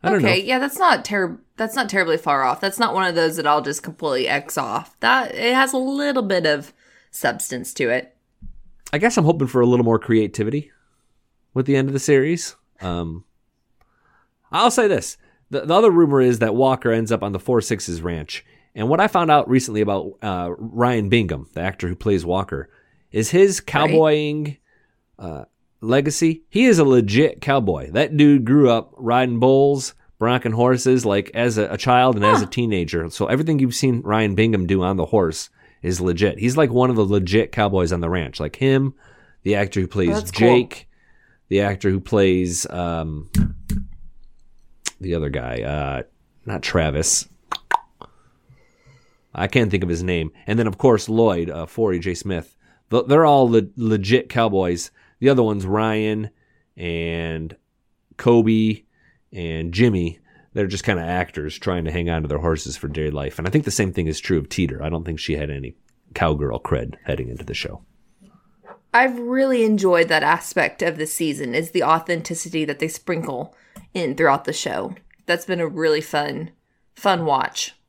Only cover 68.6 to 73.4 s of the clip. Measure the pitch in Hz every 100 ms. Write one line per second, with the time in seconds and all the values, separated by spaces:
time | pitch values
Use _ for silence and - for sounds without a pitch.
68.6 | - - _ 233 262 240 240 254 269 247
69.6 | 220 214 190 175 165 156 147 170 - -
70.6 | 156 - 170 160 156 - 160 143 135 120
71.6 | 165 180 139 160 165 170 156 165 170 165
72.6 | 151 143 160 - - 165 160 127